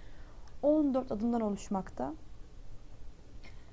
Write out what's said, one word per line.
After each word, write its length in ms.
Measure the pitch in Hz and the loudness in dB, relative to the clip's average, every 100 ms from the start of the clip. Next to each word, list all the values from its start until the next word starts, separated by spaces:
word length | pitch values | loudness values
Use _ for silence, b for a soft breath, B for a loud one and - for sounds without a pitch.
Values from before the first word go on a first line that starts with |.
| B B B B B - | B B B B B 2
on 320 | 285 311 285 | 6 8 8
dört 180 | 254 254 | 4 2
adımdan 300 | 214 233 233 | 2 2 4
oluşmakta. 720 | 214 196 - 190 185 - 262 320 - - - - - - - - - - - - B B B | 4 0 0 0 0 -2 -4 -4 -8 -10 -10 -10 -8 -8 -8 -8 -8 -8 -12 -10 B B B